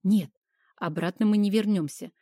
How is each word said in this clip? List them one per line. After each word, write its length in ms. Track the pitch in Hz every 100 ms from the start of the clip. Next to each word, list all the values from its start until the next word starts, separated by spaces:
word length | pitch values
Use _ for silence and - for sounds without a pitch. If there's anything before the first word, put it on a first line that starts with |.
"Нет, 280 | 190 208 160 _ _ _ _ _
обратно 500 | 170 160 170 - 214
мы 120 | 208
не 120 | 208
вернёмся. 640 | 208 208 202 151 - - _